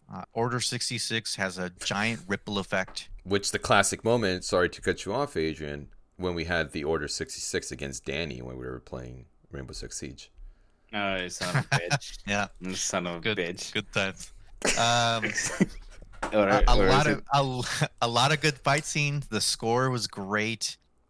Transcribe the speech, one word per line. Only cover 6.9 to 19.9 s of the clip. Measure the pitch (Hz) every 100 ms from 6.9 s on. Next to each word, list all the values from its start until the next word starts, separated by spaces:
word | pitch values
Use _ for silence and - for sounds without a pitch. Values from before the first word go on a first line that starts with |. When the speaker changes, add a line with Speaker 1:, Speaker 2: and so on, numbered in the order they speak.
| 80 73
Speaker 2:
sixty-six | - 80 - - 90 -
against | 62 69 65
Danny | - 71 82 62
when | 62 64
we | 64
were | 64
playing | - 65 62 64 62 _ _
Rainbow | 69 65
Six | - - -
Siege. | 65 - - - - - _ _ _
Speaker 3:
Oh, | 107 98 95
you | 90
son | - 90 127
of | -
a |
Speaker 1:
<laughs> | 139
Speaker 3:
bitch. | 85 139 - - 101
Speaker 1:
Yeah. | 101 98 -
Speaker 3:
You | 92 95
son | - 95 87
of | 85
a |
Speaker 1:
Good, | 110 101
Speaker 3:
bitch. | 87 90 -
Speaker 1:
good | 107 -
times. | 110 95 - - - - - - -
Um, | 117 120 117 113 107 - - - 180 -
Speaker 3:
<laughs> | - - - - -
Or, | 107 98
Speaker 1:
A, | 101 -
a | -
Speaker 3:
or | 95
is |
Speaker 1:
lot | 135 151
Speaker 3:
it | -
Speaker 1:
of, | -
a | 139
l-, | 135 127 120 -
<laughs> | 147 -
a | 120
lot | 117 139
of | 151
good | 151 135
fight | 139 147 -
scenes. | 151 143 143 -
The | 107
score | - - 113 120
was | 131